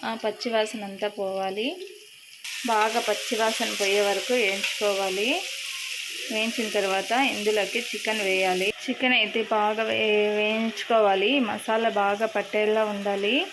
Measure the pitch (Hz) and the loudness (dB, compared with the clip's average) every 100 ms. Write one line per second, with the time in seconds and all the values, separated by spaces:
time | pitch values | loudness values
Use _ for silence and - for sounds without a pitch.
0 | 226 226 220 208 247 226 214 220 202 196 | -6 -4 -4 -4 -2 0 0 -4 -10 -6
1 | 208 208 190 190 190 196 240 359 381 - | -6 -4 -4 -2 -2 -2 -2 -4 -12 -16
2 | - - - - - - 240 220 220 226 | -20 -20 -20 -16 -12 -8 0 2 4 2
3 | 220 208 - 220 220 226 226 208 202 202 | 0 -2 -2 0 0 0 -2 0 2 4
4 | 202 190 190 247 208 196 196 - 208 196 | 4 2 0 2 2 0 -4 0 0 2
5 | 196 190 220 330 - - - - - - | 0 0 0 0 -2 -8 -8 -8 -8 -8
6 | - - - 220 226 226 220 208 196 190 | -8 -8 -4 -2 -2 -2 -2 0 0 0
7 | 190 226 269 214 208 214 196 233 240 214 | 0 0 2 0 0 2 0 -2 -4 -4
8 | 220 214 196 190 190 185 190 - - 247 | -2 0 2 2 2 2 0 -2 -4 0
9 | 254 247 214 226 226 220 208 220 220 220 | 2 2 2 -2 0 2 2 0 0 0
10 | 220 208 208 208 214 220 226 214 - 226 | 2 4 2 2 0 0 -2 -4 0 4
11 | 208 196 240 285 226 214 - 220 226 202 | 4 4 4 2 0 -2 0 2 2 2
12 | 202 208 220 208 202 214 214 220 214 202 | 2 2 0 -2 -2 0 2 2 2 0
13 | 202 202 202 262 381 | -2 0 2 0 0